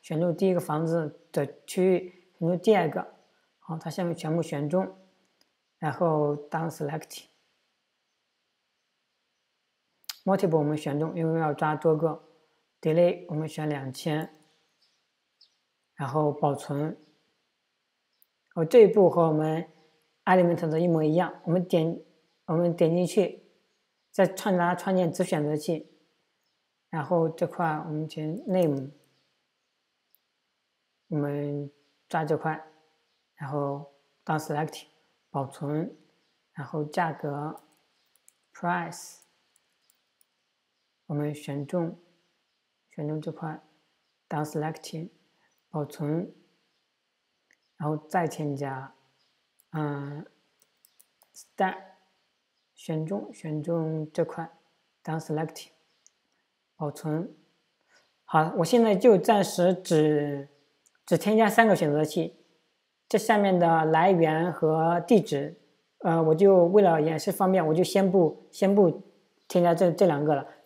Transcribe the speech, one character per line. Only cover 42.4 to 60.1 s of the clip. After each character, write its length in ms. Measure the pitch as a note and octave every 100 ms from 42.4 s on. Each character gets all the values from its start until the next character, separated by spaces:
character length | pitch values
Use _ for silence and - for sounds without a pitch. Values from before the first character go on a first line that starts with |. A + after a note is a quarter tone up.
| _ _ _ _ _
选 180 | - D3
中 100 | D#3
这 140 | D#3
块， 300 | D#3 D#3+ D#3 _ _ _ _ _ _ -
down 160 | D#3
select， 680 | D3+ D#3 D#3 D#3 - D#3+ F3 _ _ _ _ _ _
保 160 | D#3+ C#3+
存， 480 | - D3 D#3+ G3 - _ _ _ _ _ _ _ _ _ _ _ _ _ -
然 100 | D3+
后 80 | D3+
再 320 | - F#3 E3
添 260 | - D3
加， 400 | C#3 C#3+ C3+ C3+ _ _ _ _ _ _ _ _
嗯， 560 | D#3 D3 C#3+ C#3 D3 - _ _ _ _ _ _ _ _ _ _
star， 440 | - - - F#3 - - _ _ _ _ _ _ _ _
选 320 | _ - D#3+ D#3
中， 260 | G3+ -
选 300 | - D#3+ D3+
中 480 | D#3 E3+ D#3+ D#3 D3+
这 120 | -
块， 260 | D#3+ - D#3+ _ _ _ _ _
down 160 | - D#3+
select， 500 | D#3+ D3+ D#3+ - - _ _ _ _ _ _ _ _ _ _ -
保 140 | D3+
存。 440 | - D#3+ D#3 G#3 - _ _ _ _ _ _ _ _
好， 280 | - D#3+ D#3+ G#3
我 60 |
现 180 | E3 A#3+
在 120 | A3+
就 220 | F#3+ B3 G3
暂 260 | - G#3
时 300 | F#3 - F3+
只， 800 | F#3 - D#3+ D3+